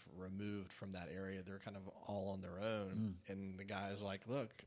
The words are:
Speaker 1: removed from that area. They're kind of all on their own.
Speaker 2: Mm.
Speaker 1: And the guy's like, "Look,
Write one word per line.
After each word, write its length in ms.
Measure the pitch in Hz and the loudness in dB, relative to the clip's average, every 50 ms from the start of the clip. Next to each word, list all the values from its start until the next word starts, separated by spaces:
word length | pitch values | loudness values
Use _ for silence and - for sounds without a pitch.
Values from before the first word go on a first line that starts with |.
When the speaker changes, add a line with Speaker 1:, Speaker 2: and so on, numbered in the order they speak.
| - - 76 | -10 -10 -6
Speaker 1:
removed 540 | 92 92 92 95 98 104 104 104 101 95 - | -4 -4 -2 0 0 2 2 2 0 -2 -4
from 200 | - - - 98 95 | -6 -6 -4 -4 -2
that 160 | 92 87 76 80 | -2 -2 -2 -2
area. 260 | 95 98 95 98 95 92 | -2 0 0 0 -2 -2
They're 140 | 95 98 98 | -4 -6 -4
kind 180 | - 107 101 | -4 -6 -6
of 60 | 98 95 98 - - - | -6 -6 -8 -8 -8 -2
all 220 | - 104 101 95 101 | 0 2 2 4 2
on 120 | 95 95 | 2 0
their 180 | 92 90 85 92 | 0 -2 0 2
own. 560 | 104 113 110 107 101 95 95 107 110 104 92 87 - | 4 4 4 4 2 4 4 4 4 4 4 0 -2
Speaker 2:
Mm. 40 | - | -4
Speaker 1:
And 280 | 98 98 98 95 92 92 | -2 -2 -2 -2 -2 -4
the 40 | 98 | -2
guy's 380 | 101 104 95 101 98 101 101 | 0 0 2 2 2 0 2
like, 200 | 104 98 98 98 - | 2 0 0 0 0
"Look, 240 | 110 127 143 123 110 - - - | 0 2 2 2 0 -4 -10 -10